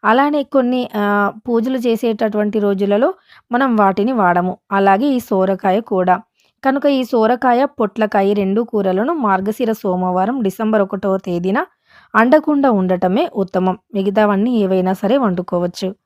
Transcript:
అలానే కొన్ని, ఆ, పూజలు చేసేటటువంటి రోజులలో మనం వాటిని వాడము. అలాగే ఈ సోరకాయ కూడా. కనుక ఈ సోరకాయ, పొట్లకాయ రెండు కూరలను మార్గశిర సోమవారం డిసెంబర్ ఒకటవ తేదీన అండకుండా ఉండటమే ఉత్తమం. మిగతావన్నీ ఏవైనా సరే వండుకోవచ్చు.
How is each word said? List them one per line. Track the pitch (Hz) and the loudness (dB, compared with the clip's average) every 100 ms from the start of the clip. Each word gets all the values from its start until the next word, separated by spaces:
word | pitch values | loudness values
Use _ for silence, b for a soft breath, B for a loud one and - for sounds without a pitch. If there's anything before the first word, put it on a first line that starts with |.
| 214 | 2
అలానే | 233 285 294 | 2 2 0
కొన్ని, | 285 277 240 254 247 214 | 0 0 0 -2 -4 -2
ఆ, | 202 202 202 214 - | 0 0 0 -4 -2
పూజలు | 233 233 262 | -2 0 -2
చేసేటటువంటి | 240 226 240 220 220 208 208 214 | 0 0 -2 -2 -2 0 -2 0
రోజులలో | 202 196 202 202 285 370 b b _ | 0 0 0 2 0 -2 b b _
మనం | 240 269 220 | -2 0 2
వాటిని | 196 190 208 | 2 2 -2
వాడము. | 254 180 175 180 185 _ | 0 2 2 -2 -6 _
అలాగే | 196 196 190 285 | 0 2 2 2
ఈ | 254 | -2
సోరకాయ | - 196 185 190 196 190 | -2 0 0 0 0 -2
కూడా. | 226 190 180 180 - _ _ _ | -2 -2 2 0 -2 _ _ _
కనుక | 269 277 294 | -2 0 0
ఈ | 269 | 0
సోరకాయ, | 247 240 220 247 254 240 269 | 0 0 2 2 2 2 0
పొట్లకాయ | - 214 - 214 208 196 | -2 -4 -2 -2 0 0
రెండు | 208 190 202 | 0 0 -2
కూరలను | 233 214 190 185 240 | -2 -2 0 0 -2
మార్గశిర | 339 220 190 196 214 240 | -2 0 0 -2 -4 -4
సోమవారం | 220 202 180 185 180 196 269 | -2 -2 -2 -2 -2 -2 -2
డిసెంబర్ | 202 - 220 220 | -4 -4 -2 0
ఒకటవ | 196 196 202 190 | -2 -4 -4 -4
తేదీన | 196 175 180 226 349 b b b b 208 | -2 -4 -2 -2 -4 b b b b 2
అండకుండా | 233 302 302 294 269 | 4 4 4 2 2
ఉండటమే | 208 185 185 180 202 339 - | 2 0 0 0 0 -2 -4
ఉత్తమం. | 185 190 185 185 _ | -4 -2 -2 -4 _
మిగతావన్నీ | 202 190 202 208 196 226 240 | -4 -2 2 2 2 0 0
ఏవైనా | 190 185 185 | 0 2 0
సరే | 190 196 269 | -2 0 0
వండుకోవచ్చు. | 233 180 180 180 175 - 185 196 | 0 -2 -4 -4 -4 -4 -8 -10